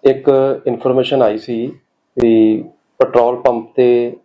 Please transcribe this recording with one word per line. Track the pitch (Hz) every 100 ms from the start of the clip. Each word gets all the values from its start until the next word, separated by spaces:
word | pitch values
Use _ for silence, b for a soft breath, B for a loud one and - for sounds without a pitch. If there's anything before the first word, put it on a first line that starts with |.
ਇੱਕ | 139 135 135 135 135 135 -
ਇਨਫਰਮੇਸ਼ਨ | 117 131 127 127 139
ਆਈ | 117 110
ਸੀ | - 117 120 - _ _ _ -
ਵੀ | 120 113 110 110 - _ _ _
ਪੈਟਰੋਲ | 127 120 120 123
ਪੰਪ | 127 117 113 -
ਤੇ | 123 120 120 120